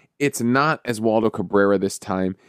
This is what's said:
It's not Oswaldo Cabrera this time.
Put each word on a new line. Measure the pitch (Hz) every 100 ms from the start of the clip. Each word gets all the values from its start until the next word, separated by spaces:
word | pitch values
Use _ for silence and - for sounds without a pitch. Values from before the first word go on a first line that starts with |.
| _ -
It's | 143 -
not | 117 131 151 151 120
Oswaldo | 110 113 110 110
Cabrera | 110 90 101 101 98
this | 98 -
time. | - 95 92 92